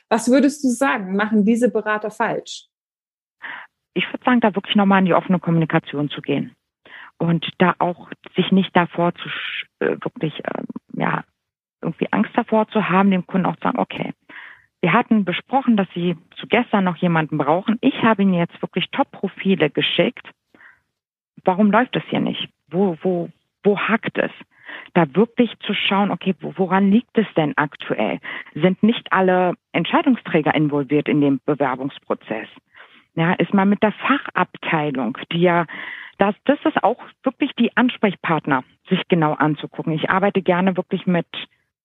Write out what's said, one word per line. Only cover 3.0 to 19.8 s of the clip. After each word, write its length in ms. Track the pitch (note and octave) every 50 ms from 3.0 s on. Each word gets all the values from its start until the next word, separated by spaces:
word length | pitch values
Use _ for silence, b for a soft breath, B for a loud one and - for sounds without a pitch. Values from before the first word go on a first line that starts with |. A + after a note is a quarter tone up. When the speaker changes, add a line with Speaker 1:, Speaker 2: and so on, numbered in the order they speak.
| _ _ _ _ _ _ _ B B B B B B B _ _ _ _ _
Speaker 2:
Ich 180 | F#3 - - -
würd 120 | - -
sagen, 160 | - B3 A#3+
da 160 | A#3 G#3+ F3
wirklich 180 | G3 - - -
nochmal 260 | G#3+ G3+ G3 G3 F#3+
in 60 | F#3+
die 80 | F3 -
offene 240 | - - - F#3 F3
Kommunikation 720 | - F3 E3 E3 D#3+ D#3 - D#3+ - - - C#3+ D3 C#3+
zu 100 | - -
gehen 360 | - - C#3+ C3+ - - - _ _ _ _ _ B B B B B B B -
und 300 | E3+ E3 E3+ D#3+ - - - -
da 180 | F#3 F3 E3 -
auch 320 | - F3 F3 - - - - - _ - -
sich 160 | - F3+ -
nicht 240 | F#3+ F#3+ F#3 - -
davor 400 | F3+ F3 - - - E3+ F3 -
zu 140 | - - D3
sch-, 380 | - - - - - - - - _ _
äh, 180 | - - D#2 - -
wirklich, 320 | E3+ - B3 - D#3 - - - - -
ähm, 120 | - - - - - - _ -
ja, 280 | - - - - - - _ _ _ _ _ _ _ _ _ _ _
irgendwie 320 | - F3 D#3+ - - - -
Angst 200 | G3 A3 - -
davor 320 | - A#3 - A3 A3 G#3+ -
zu 200 | - A3 F3+ D#3
haben, 240 | F3 F#3+ G3 G3+ F#3+
dem 120 | F3+ E3 -
Kunden 180 | - F#3 E3+
auch 80 | - E3+
zu 80 | - -
sagen, 160 | - - -
„Okay, 360 | F#3+ - - - - - - _ _ B B B B B B B B B B _ -
wir 120 | E3+ D#3+
hatten 320 | A3+ B3 - A3+ G#3+ G3
besprochen, 500 | F3+ E3+ - - _ - C#4 C4 B3 A3+
dass 120 | G3 F#3+ - -
Sie 220 | F3+ E3+ F3+ E3+ - _ _ _
zu 100 | - -
gestern 380 | - - A3+ A#3+ - - G3+ F#3+
noch 120 | F#3 E3+
jemanden 400 | - - F3+ E3+ D#3+ D#3 D3+ D#3
brauchen. 400 | D3+ C#3+ C3+ D#3 F3+ G#3 - G#3+ - -
Ich 200 | C4 - - -
habe 200 | A3+ A3 G3 G3+
Ihnen 100 | G3 F#3
jetzt 300 | E3+ E3+ - - - -
wirklich 240 | - - F#3 - -
Top-Profile 800 | - - C#4 - - - - F#3 - - - F#3+ F#3+ D#3+ D3+ D3+
geschickt. 580 | - -